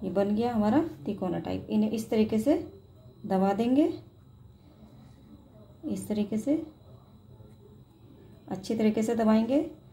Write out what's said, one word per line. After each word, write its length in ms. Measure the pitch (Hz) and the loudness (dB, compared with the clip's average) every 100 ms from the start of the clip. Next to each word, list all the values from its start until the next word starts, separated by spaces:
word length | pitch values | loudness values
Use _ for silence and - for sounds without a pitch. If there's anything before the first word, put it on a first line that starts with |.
ये 80 | 185 | -4
बन 240 | 180 202 | 0 0
गया 180 | 208 240 | 0 0
हमारा 240 | 233 208 277 330 - - | 2 2 2 0 -4 -8
तिकोना 320 | 196 185 170 | -4 -4 -4
type। 260 | 175 190 - | -4 -8 -2
इन्हें 200 | 214 214 | 0 0
इस 180 | 226 - | -2 -2
तरीके 280 | 220 214 220 | 0 2 2
से 180 | 277 349 - - - - - - - | 2 2 0 -14 -20 -20 -20 -16 -2
दबा 260 | 190 190 | 2 2
देंगे, 400 | 202 240 262 339 - - - - - - - - - - - - - - - - - - - 302 | 2 2 4 2 0 -12 -20 -20 -20 -20 -20 -20 -20 -20 -20 -20 -20 -20 -20 -20 -20 -20 -12 -6
इस 200 | 190 - | -6 -4
तरीके 300 | 214 202 220 | -2 -2 -2
से 240 | 277 320 - - - - - - - - - - - - - - - - - - - | 0 -2 -2 -16 -20 -20 -20 -20 -20 -20 -20 -20 -20 -20 -20 -20 -20 -20 -20 -20 -12
अच्छी 260 | 190 - | -12 -4
तरीके 280 | 220 214 214 | 0 2 2
से 120 | 220 | 0
दबाएंगे। 500 | 226 220 220 226 277 330 - - | 2 4 4 4 0 0 -8 -20